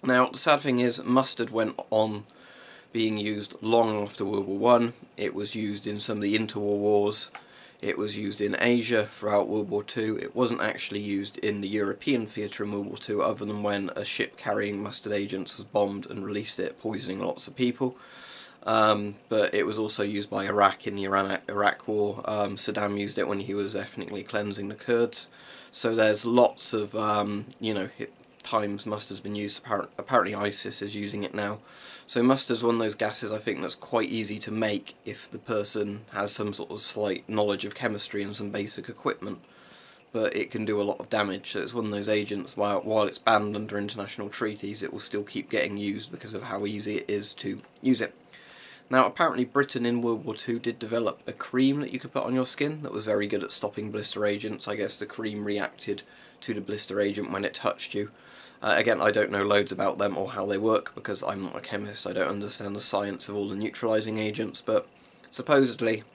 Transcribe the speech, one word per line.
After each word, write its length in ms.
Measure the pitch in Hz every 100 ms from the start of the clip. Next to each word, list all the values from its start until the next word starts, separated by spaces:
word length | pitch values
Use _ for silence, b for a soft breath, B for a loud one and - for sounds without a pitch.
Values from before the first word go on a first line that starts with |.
Now, 260 | 131 127 127
the 80 | -
sad 220 | - 143
thing 180 | 143 123
is, 260 | 123 117
mustard 460 | - 127 131 - 113
went 280 | 110 110 - -
on 340 | 110 110 107 107 B B B B B B
being 240 | 117 110 107
used 380 | 104 104 101 -
long 420 | 107 117 113 107
after 220 | 104 -
World 220 | 98 104 92
War 100 | 98
One. 380 | 117 120 117 - - -
It 160 | 104
was 200 | - 104
used 320 | 110 104 101 -
in 140 | 104
some 160 | - 104
of 60 |
the 160 | 101 107
interwar 400 | 110 107 104 101
wars, 520 | 104 104 101 104 - B B B B B
it 160 | 101 -
was 180 | 107 101
used 240 | 104 101
in 160 | 104 92
Asia 460 | 120 120 113 117
throughout 440 | 104 - 104 101 95
World 200 | 107 101
War 160 | 101
Two. 340 | 104 - 110 110
It 140 | -
wasn't 280 | - 123 120
actually 380 | 107 - - 101
used 360 | 104 98 98 -
in 220 | 107 104
the 80 | 98
European 580 | 107 101 98 - 127 110
theatre 380 | - 104 -
in 80 | 104
World 140 | 104 101
War 100 | -
Two, 260 | - 104
other 220 | 113 104
than 180 | 104 104
when 280 | 104 101 98
a 100 | -
ship 320 | 98 - - -
carrying 460 | - 101 104 101
mustard 300 | 101 - 107
agents 440 | 104 101 95 92 -
was 80 |
bombed 460 | 104 107 101 101 90
and 140 | 117
released 340 | 98 104 113 -
it, 220 | 92 -
poisoning 400 | - 92 - 95
lots 260 | 95 - -
of 80 |
people. 420 | - 123 120 131 127 B B B B B B
Um, 540 | - 110 107 104 104 101 -
but 260 | 110 101
it 100 | 104
was 140 | 87 107
also 240 | 107 -
used 260 | 101 101 101
by 180 | 101 98
Iraq 420 | 104 98 - -
in 80 | 101
the 80 |
Iran-Iraq 840 | 98 98 98 98 - 101 101 - -
War. 380 | 107 104 95
Um, 320 | - 107 101 101
Saddam 420 | - 104 104 101
used 200 | 101 104
it 100 | 90
when 120 | 101
he 140 | 98
was 220 | 101 101 101
ethnically 480 | 104 - - 104
cleansing 440 | - 107 104 101 101
the 60 |
Kurds. 540 | 104 - 120 117 - - B B B B
So 240 | - 117
there's 320 | 113 110 104 120
lots 460 | 123 120 - -
of, 220 | 113 104 110
um, 480 | 107 107 104 101 104 -
you 120 | 110
know, 160 | 104 95 -
hi-, 120 | - - - _
times 420 | - 113 104 101
mustard's 360 | 110 104 - 98
been 160 | 104 104
used. 260 | 104 -
Appar-, 260 | - 104 - -
apparently 360 | - 127 95
isis 480 | 110 - - 104 -
is 140 | 101 107
using 260 | 101 104
it 100 | 101
now. 280 | 107 104 107 B B B B B
So 160 | 123
mustard's 400 | 123 131 - 117
one 100 | 117 117
of 40 |
those 140 | 110 104
gases 340 | 104 - 107
I 80 | 107
think 220 | 110 98
that's 140 | 90 -
quite 320 | - 120 113
easy 320 | 113 104 104
to 100 | 107
make 460 | 107 110 104 - -
if 260 | - 104 -
the 80 | 113
person 640 | - 110 101 110 104 104 -
has 200 | 101 101
some 200 | - 104
sort 200 | 98 -
of 80 | 107
slight 480 | - - 104 95 -
knowledge 360 | 107 104 95
of 100 | 101
chemistry 480 | - 120 104 - 104
and 120 | 101
some 160 | 104 104
basic 380 | 101 101 - -
equipment. 520 | - 143 - 98 92 B B B B B B _
But 220 | 117 107 101
it 140 | -
can 140 | 110
do 160 | 107 104
a 40 |
lot 140 | 101 -
of 120 | -
damage, 420 | 110 101 95 -
so 80 | 101
it's 140 | -
one 100 | 117
of 60 | 107
those 160 | 101 101
agents, 480 | 107 104 101 92 -
while, 240 | 101 101
while 240 | 107 110
it's 140 | 104 -
banned 360 | - 110 104
under 240 | 104 110 104
international 500 | 101 107 98 - 101
treaties, 540 | - 107 101 101 104
it 100 | 101
will 80 | 101
still 240 | - 101
keep 260 | 104 98 -
getting 260 | 107 82 101
used 340 | 104 104 107
because 240 | - 107
of 100 | 107
how 200 | - 98 104
easy 300 | 104 98 104
it 60 | -
is 240 | 101 101
to 260 | - 95 82 - -
use 200 | 131 120
it. 140 | 107 - B B B B B B B
Now, 160 | 127
apparently 400 | 117 - 165 110
Britain 400 | 127 139 135 123
in 160 | 120 120
World 240 | 117 113
War 120 | - 107
Two 240 | - 117
did 180 | 117 117
develop 420 | 110 117 110 - -
a 60 |
cream 480 | - - 127 135 139
that 120 | 143
you 60 | 127
could 140 | -
put 100 | 135
on 140 | - 127
your 100 | 127
skin 360 | - 147 151
that 100 | 151
was 120 | -
very 220 | 107 104 104
good 160 | 104
at 80 | 92
stopping 400 | - 104 - 107
blister 340 | 107 101 -
agents. 440 | 104 101 107 107 -
I 80 | 104
guess 200 | 101 -
the 100 | 104
cream 360 | - 110 104
reacted 600 | 104 104 - - - 101 - B B B
to 120 | -
the 60 | 107
blister 400 | 95 104 - 101
agent 320 | 101 104 -
when 120 | 98
it 80 | 101
touched 420 | - 107 - -
you. 180 | 101 104 B B B B B
Uh, 120 | - 90
again, 260 | 113 104
I 80 | 101
don't 220 | 101 104
know 100 | 101
loads 300 | 101 104 101
about 260 | 98 98 -
them 180 | 101 92
or 140 | 95
how 160 | 101 98
they 100 | 98
work 380 | 110 110 -
because 300 | - - 95
I'm 180 | - 101
not 140 | 92 -
a 40 |
chemist. 460 | - 101 104 104 98
I 60 |
don't 160 | 92 80
understand 480 | 101 101 - 101 101
the 40 |
science 480 | - 98 101 92 -
of 60 |
all 140 | 101 101
the 80 | 98
neutralising 600 | 107 - 117 110 107 110
agents, 440 | 107 104 110 -
but 240 | - 110 - B B B B
supposedly 720 | - 127 143 131 113 113 110 -